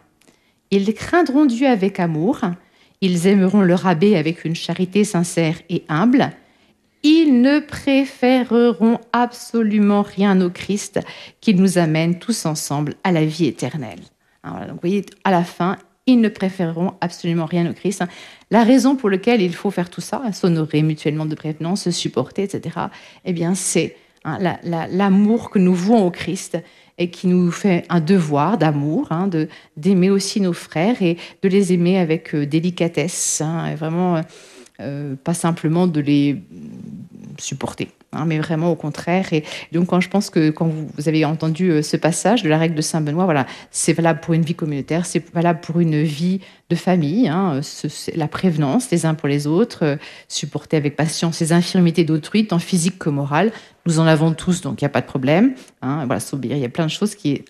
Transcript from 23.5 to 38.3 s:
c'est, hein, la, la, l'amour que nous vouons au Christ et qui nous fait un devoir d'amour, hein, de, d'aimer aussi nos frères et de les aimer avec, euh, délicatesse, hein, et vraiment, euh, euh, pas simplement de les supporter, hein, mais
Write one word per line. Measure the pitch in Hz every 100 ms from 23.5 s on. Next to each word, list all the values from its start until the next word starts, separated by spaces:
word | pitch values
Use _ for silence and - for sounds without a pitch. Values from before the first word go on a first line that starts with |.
| 190
c'est, | - 175 156 - _ _ -
hein, | 139
la, | 180 -
la, | - 165 151
l'amour | 180 202 190 208 233 -
que | 208
nous | 180
vouons | 180 190 233 180
au |
Christ | 175 - 190 - 170 - _ _ -
et | 175
qui | - 180
nous | 180 175
fait | 165 202 175 -
un | 170
devoir | 156 196 156 143 156 202
d'amour, | 156 147 143 190 294
hein, | 165 196
de, | 165 151 - _ -
d'aimer | 175 190 185
aussi | 196 190 214
nos | 185
frères | 170 - 156 190 247
et | 175 170 - -
de | 196
les | 196 185
aimer | 180 175 190
avec, | 165 160 - 151
euh, | 143
délicatesse, | 156 175 175 165 170 156 - - -
hein, | 156 165 156
et | 147
vraiment, | 156 170 180 165
euh, | 170 - - - - -
euh, | 110 143 147 131
pas | -
simplement | 170 170 165 156 165 185
de | 151
les | 143 147 143 139 - 87 - - - - - - - 147
supporter, | - 139 - - 165 _ _
hein, | -
mais | 165